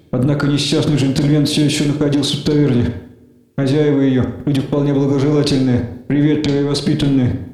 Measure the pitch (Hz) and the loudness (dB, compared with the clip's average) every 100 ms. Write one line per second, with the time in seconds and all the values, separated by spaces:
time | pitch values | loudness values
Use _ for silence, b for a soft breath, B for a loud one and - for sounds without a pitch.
0 | - 123 135 147 147 143 - 156 156 143 | -8 -2 0 0 0 0 0 0 0 0
1 | 135 135 143 151 143 - 147 - 147 143 | 0 0 2 2 2 2 0 0 -2 0
2 | 147 143 139 - - 147 143 120 - - | 0 0 -2 -4 0 2 2 2 0 -4
3 | - - - _ _ - 135 147 151 135 | -12 -20 -20 _ _ -4 0 2 2 2
4 | 135 127 104 - - 135 135 147 143 135 | 2 2 0 -4 -2 -2 0 0 0 0
5 | 139 139 139 147 139 139 131 120 - - | 2 0 2 2 2 2 2 0 -2 -8
6 | - 143 151 151 151 139 143 143 - 147 | -4 0 2 2 0 0 0 -2 -2 0
7 | 143 135 123 - - | 0 2 0 -2 -8